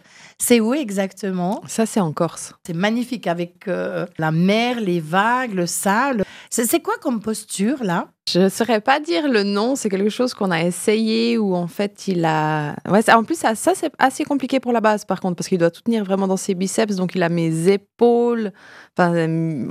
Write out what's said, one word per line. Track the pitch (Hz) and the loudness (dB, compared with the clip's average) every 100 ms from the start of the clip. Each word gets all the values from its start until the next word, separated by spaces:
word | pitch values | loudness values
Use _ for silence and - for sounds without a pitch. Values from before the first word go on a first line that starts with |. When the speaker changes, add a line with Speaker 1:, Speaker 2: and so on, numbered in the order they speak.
| - - - - | -10 -20 -20 -8
Speaker 1:
C'est | - 240 | 2 4
où | 220 | 4
exactement ? | 285 240 196 196 - 202 185 175 247 - | 0 -2 -4 -4 -6 -6 -2 -2 -4 -6
Speaker 2:
Ça, | - 226 | -4 -2
c'est | - | 0
en | 170 | -2
Corse. | 147 165 - - - - | 0 -4 -4 -14 -16 -10
Speaker 1:
C'est | |
magnifique | 165 202 233 240 226 185 | -2 0 0 -4 -6 -4
avec, | 170 175 - - | -4 -6 -8 -6
euh, | 180 185 180 175 - | -4 -4 -6 -6 -4
la | 160 | 0
mer, | 160 185 214 240 247 | 2 2 2 0 -2
les | 202 175 | -2 -2
vagues, | 151 185 214 247 262 | 0 0 2 0 -2
le | 190 175 | -4 -4
sable. | - 202 202 277 240 185 - - | -2 0 2 0 0 -4 -8 -8
C'est, | - | -4
c'est | 240 339 | 0 0
quoi | 330 453 | -2 -4
comme | 320 233 | -2 -4
posture, | 220 214 - - 202 285 | -4 -6 -8 -2 -2 0
là ? | 214 175 254 _ - | -2 -2 -4 _ -2
Speaker 2:
Je | 175 190 | 2 2
saurais | - 226 220 | 2 0 2
pas | 208 285 | 2 2
dire | 302 339 302 | 2 0 2
le | 226 | 2
nom, | 202 202 226 269 | 2 0 0 -2
c'est | 220 | -2
quelque | 190 208 | 0 0
chose | - 247 | 0 -2
qu'on | - 196 | -2 0
a | 165 | 2
essayé | 170 180 - 220 220 226 233 233 | 0 0 0 2 2 2 2 2
où, | 208 | 0
en | 180 170 | 0 -2
fait, | - 202 - - | -4 -6 -4 -4
il | 180 | 0
a, | 160 156 156 156 147 - - | 2 2 0 0 -4 -8 2
ouais, | 190 | 2
ça, | 226 226 | 6 4
en | |
plus, | 214 330 | 4 -2
ça, | 262 | -2
ça, | 220 - | 0 0
c'est | 381 320 - | 0 -2 0
assez | 269 - | 0 0
compliqué | 311 285 254 269 | -2 -2 0 -2
pour | 247 | 0
la | 233 | 0
base, | 214 214 | 2 0
par | - 185 | -2 -4
contre, | 190 175 | -2 -4
parce | - | -2
qu'il | 190 | 0
doit | 170 | 0
tout | 170 | 0
tenir | - 226 | -2 -2
vraiment | 190 190 196 | 0 -2 0
dans | 190 | 0
ses | - | -2
biceps, | 180 190 - 220 196 | -4 -2 -2 -2 0
donc | 180 | -2
il | 185 | 0
a | 170 | 0
mes | 170 165 160 170 | 0 0 2 2
épaules. | 196 - _ 240 240 240 233 214 - - - - - | 2 -2 _ 4 4 2 0 -2 -8 -18 -20 -8 0
Enfin, | 175 | 2
euh, | 170 160 160 165 151 147 | 2 0 0 -2 -2 -4